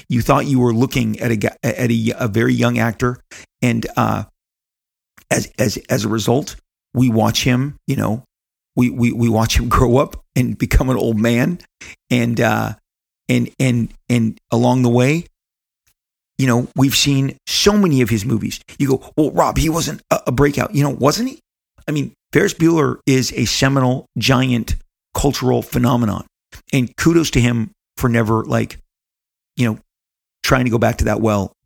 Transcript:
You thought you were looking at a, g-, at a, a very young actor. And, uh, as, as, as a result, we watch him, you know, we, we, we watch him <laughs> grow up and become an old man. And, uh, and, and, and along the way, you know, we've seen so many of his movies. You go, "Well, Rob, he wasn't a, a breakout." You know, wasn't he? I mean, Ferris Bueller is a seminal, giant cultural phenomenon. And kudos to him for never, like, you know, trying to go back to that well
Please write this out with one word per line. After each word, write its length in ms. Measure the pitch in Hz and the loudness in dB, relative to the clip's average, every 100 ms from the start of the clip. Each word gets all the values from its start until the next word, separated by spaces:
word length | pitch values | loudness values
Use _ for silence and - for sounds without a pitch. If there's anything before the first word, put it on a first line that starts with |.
| - | -4
You 120 | 117 | -2
thought 260 | 110 139 139 | 2 2 2
you 120 | 131 | 0
were 160 | 120 | 2
looking 460 | 113 131 131 113 107 | 2 0 0 -2 -2
at 100 | 117 | -2
a, 60 | 110 | -2
g-, 120 | 113 - | -4 -4
at 280 | 135 - 123 | -6 -2 -2
a, 220 | 117 113 - | 0 -2 -2
a 80 | 123 | -2
very 260 | 104 123 | 0 0
young 260 | 123 120 120 | 0 0 0
actor. 420 | 113 110 123 127 _ - - _ | -2 -2 -6 -6 _ -20 -20 _
And, 240 | 127 117 - - | -2 -2 -4 -2
uh, 280 | 110 107 101 _ _ _ _ _ _ _ _ _ - | -2 -2 -8 _ _ _ _ _ _ _ _ _ -4
as, 180 | - - - | -4 -2 -2
as, 160 | 117 - - | -4 -4 -4
as 160 | 123 | -2
a 40 | 104 | -2
result, 480 | 113 104 123 - - _ _ _ | -2 0 0 -2 -12 _ _ _
we 160 | 123 127 | 0 2
watch 360 | 110 107 104 | 2 2 0
him, 320 | 131 123 143 139 - | 0 0 -2 -8 -6
you 80 | |
know, 300 | 135 104 117 - _ _ _ _ | -4 -4 -6 -10 _ _ _ _
we, 160 | - 123 | -2 -2
we, 220 | 127 120 | 0 -2
we 160 | 113 117 | 0 0
watch 280 | 110 113 - | 2 0 0
him 120 | 123 | 0
<laughs> 80 | - | 2
grow 220 | 123 123 | 4 4
up 220 | 151 - - | 0 -6 -6
and 240 | - 120 104 | -2 -2 -2
become 320 | 120 - 131 | 0 2 2
an 60 | 120 | 0
old 200 | 117 110 | 0 0
man. 440 | 117 120 143 175 - _ - - - | 2 2 0 -4 -10 _ -20 -16 -4
And, 300 | 123 120 117 | 0 0 0
uh, 340 | 113 110 110 107 _ _ _ _ - | 0 0 -2 -8 _ _ _ _ -2
and, 200 | 123 120 - | 0 -2 -2
and, 340 | 131 120 110 - - | 0 0 -2 -8 -2
and 320 | 123 113 - _ | 0 0 -4 _
along 320 | 117 123 127 | 0 2 2
the 60 | 123 | 4
way, 380 | 120 127 160 175 _ _ _ _ _ _ _ _ _ _ - | 4 2 0 -4 _ _ _ _ _ _ _ _ _ _ -2
you 120 | 131 | 0
know, 180 | 120 127 | 0 0
we've 220 | - 139 - | 0 2 2
seen 400 | 143 139 135 - - | 2 2 0 -6 -6
so 300 | - 202 208 | 0 2 4
many 240 | 190 135 | 4 4
of 100 | 113 | 2
his 140 | 113 | 0
movies. 360 | 113 113 - - - - | -2 -4 -4 -8 -12 -4
You 100 | 139 | -2
go, 240 | 131 - | -2 -4
"Well, 160 | - 156 | -2 0
Rob, 280 | - 139 - | 0 0 0
he 100 | 160 | 0
wasn't 320 | 165 151 156 - | 0 -4 -6 -4
a, 120 | 156 - | -4 -2
a 40 | |
breakout." 420 | 123 147 143 - | 2 2 0 -2
You 80 | 143 | 0
know, 60 | 143 | -2
wasn't 400 | - 135 180 254 | 0 0 0 -4
he? 100 | - _ _ _ _ - | -8 _ _ _ _ -6
I 60 | |
mean, 220 | 151 131 - _ | -6 -6 -10 _
Ferris 220 | 147 190 | 0 0
Bueller 440 | - 165 165 131 120 - | 2 2 2 0 -2 0
is 240 | 131 113 | 0 0
a 100 | - | -4
seminal, 640 | 117 - 135 139 127 135 - - | -4 0 0 2 0 0 -6 -4
giant 600 | 113 123 131 120 - - - _ _ | 0 2 0 -2 -4 -6 -8 _ _
cultural 460 | - 147 127 127 120 | -2 -2 0 0 0
phenomenon. 640 | 110 - 120 120 113 90 - _ _ - - | -2 -2 0 0 -2 -4 -10 _ _ -20 -4
And 240 | 139 120 - | -2 -2 0
kudos 360 | 165 170 156 | 2 2 2
to 80 | 127 | 2
him 300 | 120 120 107 - _ - | 2 0 -4 -10 _ -4
for 100 | 127 | 0
never, 340 | 117 107 110 | 2 2 0
like, 340 | - 117 107 - - _ _ _ _ _ _ - | 0 -2 -4 -8 -20 _ _ _ _ _ _ -2
you 120 | 120 | -2
know, 120 | 107 _ _ _ _ _ _ | -2 _ _ _ _ _ _
trying 220 | - 131 | 0 0
to 60 | 127 | 2
go 80 | 110 | 2
back 200 | 117 - | 0 0
to 60 | 113 | -2
that 140 | 104 | 0
well 320 | 110 104 95 _ | 0 0 -2 _